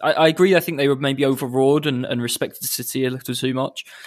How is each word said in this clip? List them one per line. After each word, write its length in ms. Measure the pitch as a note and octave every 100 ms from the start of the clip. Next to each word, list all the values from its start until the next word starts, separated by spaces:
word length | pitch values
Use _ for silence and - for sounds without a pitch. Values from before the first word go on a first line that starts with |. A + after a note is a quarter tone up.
I, 120 | -
I 140 | - D#3+
agree, 260 | D#3+ F#3 F3+
I 40 |
think 160 | E3 D#3
they 100 | C#3+
were 80 | C3+
maybe 300 | C#3 C3+ C#3
overawed 600 | C3 C3 B2+ C3+ D3 D3+
and, 200 | B2+ B2+
and 160 | A#2+
respected 420 | A#2+ - - -
City 400 | - - B2 C3
a 60 | C3
little 260 | B2+ - A#2+
too 180 | C3
much. 300 | B2+ C3+ - - -